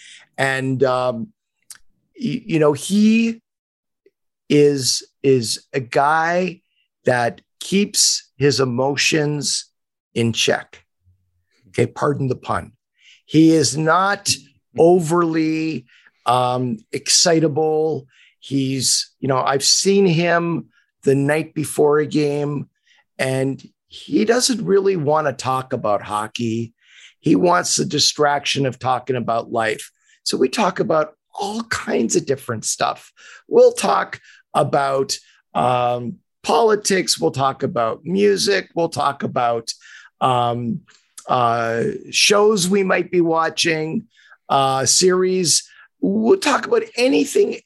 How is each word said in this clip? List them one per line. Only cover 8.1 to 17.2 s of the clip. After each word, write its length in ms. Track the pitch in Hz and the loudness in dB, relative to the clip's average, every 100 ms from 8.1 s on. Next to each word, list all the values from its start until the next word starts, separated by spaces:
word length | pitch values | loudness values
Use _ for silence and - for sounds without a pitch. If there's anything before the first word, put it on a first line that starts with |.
| - - - | 0 -8 0
his 220 | 143 131 | 2 2
emotions 1120 | 131 120 135 135 - 160 147 147 123 - - _ _ _ _ | 0 0 -2 0 0 0 0 -2 -4 -6 -8 _ _ _ _
in 180 | 117 117 | -2 -2
check. 520 | 113 - - - - _ _ _ _ _ _ _ _ _ | 0 0 -2 -6 -20 _ _ _ _ _ _ _ _ _
Okay, 180 | - 120 | -2 -2
pardon 400 | - 143 143 135 | -2 -4 -2 -4
the 80 | 123 | -4
pun. 360 | - 107 - _ _ _ - - _ | -6 -6 -8 _ _ _ -20 -20 _
He 260 | 156 160 | 4 6
is 260 | 160 127 139 | 4 2 0
not 540 | 156 170 196 202 - - - _ _ 120 | 0 2 2 -2 -4 -6 -10 _ _ 2
overly, 1120 | 165 185 156 175 170 160 156 156 160 151 131 _ _ _ - | 6 6 2 0 0 0 -2 -2 -4 -6 -12 _ _ _ 0
um, 520 | 123 123 127 127 113 - | 0 0 -2 -4 -6 -8
excitable. 1160 | 139 - - | -8 -2 2